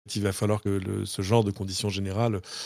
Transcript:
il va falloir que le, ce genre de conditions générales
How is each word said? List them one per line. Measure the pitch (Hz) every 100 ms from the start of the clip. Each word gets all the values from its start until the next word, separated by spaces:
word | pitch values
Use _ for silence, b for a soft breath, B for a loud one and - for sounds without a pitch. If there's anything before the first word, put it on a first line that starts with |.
| -
il | 107
va | 101
falloir | 92 107 104
que | 101
le, | 98 98 101 98
ce | -
genre | 95 117 101
de |
conditions | 92 98 95 104
générales | 95 98 98 117 101 B B